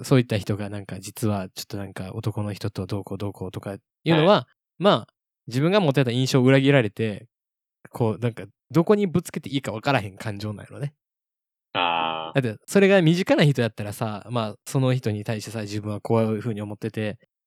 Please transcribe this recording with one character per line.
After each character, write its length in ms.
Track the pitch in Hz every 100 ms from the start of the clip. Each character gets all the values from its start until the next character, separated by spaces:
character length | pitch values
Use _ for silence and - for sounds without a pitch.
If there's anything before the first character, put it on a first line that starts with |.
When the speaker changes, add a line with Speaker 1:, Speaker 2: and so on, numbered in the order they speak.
Speaker 1:
そ 140 | 127 135
う 20 |
い 40 |
っ 20 | 120
た 120 | 107
人 200 | - 101
が 120 | 104
な 100 | 104
ん 60 | 98
か 140 | 95
実 280 | 101 - 107
は 220 | 101 95
ち 120 | -
ょ 20 |
っ 20 | -
と 120 | 101
な 80 | 98
ん 80 |
か 180 | 92 92
男 300 | 101 110 104
の 100 | 104
人 160 | 101 101
と 160 | - 92
ど 140 | 104
う 40 |
こ 120 | 95 98
う 20 |
ど 120 | 101
う 40 |
こ 140 | - 92
う 40 |
と 80 | 107
か 140 | 104
い 60 | 98 _ _ 156
う 100 | 165
の 100 | 165
は、 60 |
Speaker 2:
は 140 | 208 - _ _ -
い。 40 |
Speaker 1:
ま 80 | 190
あ、 160 | 139 107 _ _ _ -
自 120 | 117
分 120 | 156
が 80 | 208
持 100 | 165
っ 40 |
て 100 | 135
た 80 | 123
印 160 | 120 131
象 140 | 135
を 20 |
裏 180 | 127 135
切 100 | 135
ら 100 | 139
れ 100 | 107
て、 360 | - 110 98 120 _ _ _ _ _ -
こ 260 | - 113 101
う 20 |
な 100 | 120
ん 40 |
か 120 | 113 101 _ _
ど 140 | 135
こ 120 | 170 208
に 120 | 202
ぶ 140 | 170
つ 80 | -
け 100 | -
て 80 | -
い 80 | 135
い 40 |
か 100 | -
分 100 | 107
か 100 | 143
ら 80 | 135
へ 80 | 98
ん 100 | 92
感 200 | 110 101
情 160 | 107
な 100 | 101
ん 20 | -
や 40 |
ろ 100 | 104
ね。 140 | 143 - _ _ _ _ _ _ _
Speaker 2:
あ 580 | - 87 85 82 80 80 139
ー。 60 |
Speaker 1:
だ 100 | 123
っ 40 | 107
て 40 | -
そ 120 | 202
れ 80 | 196
が 140 | 196
身 140 | 160 175
近 200 | 196 277
な 80 |
人 180 | 151 131
や 80 | 117
っ 20 |
た 120 | -
ら 80 | 104
さ、 360 | 104 113 104 104
ま 200 | 120 110
あ 60 | 101 -
そ 140 | 139
の 140 | 131
人 160 | 127 113
に 140 | 104
対 180 | 104 110
し 40 | 107
て 60 |
さ、 100 | 113
自 200 | 104 104
分 100 | 104
は 80 | 101
こ 180 | - 117
う 40 |
い 160 | 110 110
う 20 |
風 140 | 120
に 80 | 104
思 140 | 104 107
っ 20 |
て 140 | 113
て、 260 | 110 107 - _ _